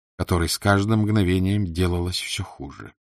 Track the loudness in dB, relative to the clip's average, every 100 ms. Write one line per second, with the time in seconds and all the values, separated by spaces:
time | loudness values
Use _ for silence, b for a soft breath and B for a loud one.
0 | _ -8 -2 0 0 0 2 2 4 2
1 | 2 4 4 2 2 0 0 0 0 0
2 | -2 -4 -6 -8 -8 -12 -16 -14 -18 -20